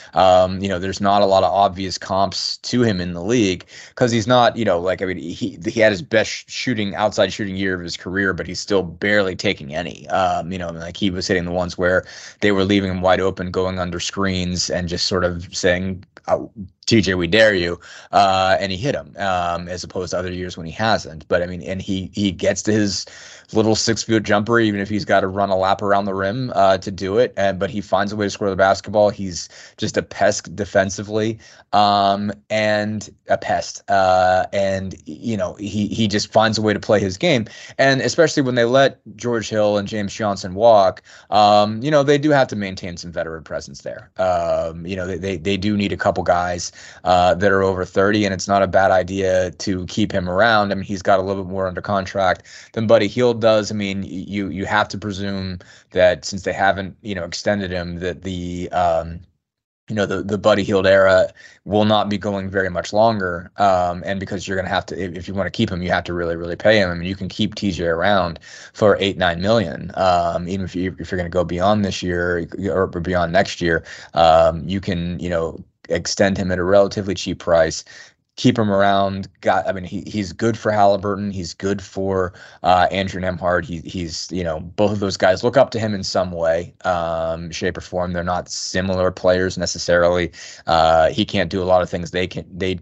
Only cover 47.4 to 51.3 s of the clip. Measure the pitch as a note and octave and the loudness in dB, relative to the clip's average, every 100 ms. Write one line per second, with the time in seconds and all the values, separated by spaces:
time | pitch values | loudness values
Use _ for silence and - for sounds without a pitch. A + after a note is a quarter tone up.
47.4 | G2+ G2 F#2+ F#2 F2+ G#2 G2 G#2+ G2+ F#2 | 4 4 2 0 -2 2 2 2 0 -2
48.4 | G2+ G2 F#2+ F#2+ F#2+ F#2 F2+ F#2+ F#2+ F#2 | 0 2 4 4 4 2 0 -2 0 0
49.4 | F2+ - - F2+ F2+ - G2+ G2 F2+ F#2 | 0 -4 -6 -4 -4 -2 -2 -2 -2 2
50.4 | A2+ A2 G2+ G2 F#2+ G2 G2+ G2 F#2+ | 4 4 2 -2 -6 -4 2 2 2